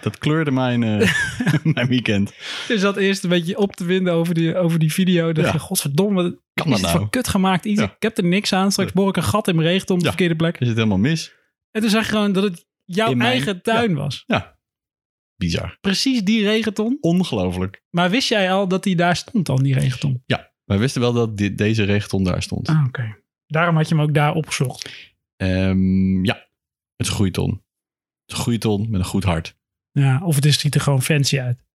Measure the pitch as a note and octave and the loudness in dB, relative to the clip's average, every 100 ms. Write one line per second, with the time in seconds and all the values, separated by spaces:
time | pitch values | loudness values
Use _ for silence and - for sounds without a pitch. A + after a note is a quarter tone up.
0 | - - D3 D#3 D#3 C3 B2+ A#2+ A2+ G#2+ | -6 -4 -2 0 0 0 0 0 0 2
1 | F#2+ - - - A#3+ D#3 D#3+ D3 B2 B2+ | 2 0 -4 -4 -2 0 0 0 0 0
2 | A2 G2+ G2 - - - - A3+ G3 G3+ | 0 0 -2 -6 -14 -12 -4 0 0 0
3 | G3 G3 F3+ F3 E3+ G3 G3+ - F3 F#3 | 0 0 0 0 0 -2 -2 -2 -2 0
4 | F#3 E3 E3+ E3 E3 F#3 E3+ E3 D#3+ D#3 | 0 0 0 0 0 0 0 2 0 2
5 | F#3 F3 E3 D#3+ F3+ D#3 - F#3+ D3+ C#3 | 2 2 2 0 0 0 -4 -4 -2 0
6 | G3+ F#3+ F3 F3 _ - D#3 A#2 F2+ E2+ | 2 0 -2 -4 _ -4 0 0 2 0
7 | G#2 C4 B3 G3 F#3+ F#3 - G#3 G#3 - | 0 -2 -2 0 2 0 0 0 0 -2
8 | A3 A3+ F3 F3+ G#3 F#3+ G3 F#3+ F#3+ F#3 | -4 0 0 0 0 0 2 0 0 0
9 | G3 F#3 D#3+ G#3 G#3 E3 D#3+ F#3 - F#3 | 0 0 0 0 0 2 2 2 0 0
10 | D#3 - F3+ D#3+ E3 - B2 A2+ A2 F#2+ | 0 2 0 2 0 0 0 2 2 2
11 | A#2 D#3+ - - _ _ _ A3 A3 G#3 | 2 0 -4 -16 _ _ _ -4 0 0
12 | G#3+ G#3+ G#3 F#3+ G3+ E3+ _ _ - F3+ | 0 0 0 0 -2 -4 _ _ -8 -2
13 | A3 A#3+ A#3+ B3+ B3+ F#3 - A3+ A#3 D3+ | 0 2 0 0 -2 -4 0 0 2 0
14 | D3 - - F3+ - _ _ _ _ _ | -4 -8 -2 -2 -2 _ _ _ _ _
15 | _ _ _ _ F2+ E2 F2+ - G3 F#3+ | _ _ _ _ -2 -2 -4 -6 -4 -2
16 | - B3+ F#3+ A3+ G#3 A3 A3+ G3+ A3 C#4+ | 0 0 0 0 2 0 -2 -2 -4 -2
17 | E3+ F3 F3+ A2+ F#2 F2+ F#2 - _ E3+ | 0 0 0 0 -2 -2 -4 -8 _ -2
18 | F3+ A3 - G#3+ F#3 F#3+ G3 F#3 G3 F3 | 0 0 0 0 2 0 0 0 0 2
19 | F3 F3+ - A#3 D3 C3+ C3+ C3 C#3 B2 | 2 0 -2 -2 0 2 2 2 0 -2
20 | C#3+ B2+ - - - _ - G2+ B2 C3+ | -2 -4 -2 -4 -4 _ -2 0 0 0
21 | A#2+ A#2+ A2+ G#2 G2+ F2+ G#2 A2 G2+ G2+ | 0 2 0 0 -2 0 0 2 2 0
22 | G2+ G2 F#2 F2 F2+ - - D#3 C3+ B2+ | 0 -2 0 0 -4 -6 0 2 2 -2
23 | A2+ G#2+ _ _ _ D3+ E3+ D#3+ D#3 D#3+ | -8 -10 _ _ _ -2 2 2 2 0
24 | D3+ D3 D3 D#3+ D3+ - B2+ - - - | 2 2 2 0 -4 -4 -4 -6 -14 -16
25 | - _ _ _ F#2 F#2 F#2+ F#2+ F#2+ F#2+ | -20 _ _ _ -2 0 2 2 2 2
26 | F#2+ F#2+ F#2+ A#2 - _ _ _ _ - | 2 2 0 -2 -8 _ _ _ _ -8
27 | F#2+ F#2+ G2 - F#2 G2 - _ _ _ | -6 0 0 0 -2 -4 -10 _ _ _
28 | _ _ _ - - A#2 A2 G#2 A2 G2+ | _ _ _ -6 -2 -2 0 0 -2 -2
29 | F2+ G2+ F#2+ E2 D#2+ - _ _ _ - | -2 -2 0 -2 -4 -14 _ _ _ 0
30 | C3+ C3 F3+ C#3+ D3 C#3 D3 C#3+ C#3 C#3 | 2 2 0 0 2 2 0 0 0 0
31 | B2+ D3+ C3+ C3+ B2 B2 _ | 2 0 0 -2 -4 -6 _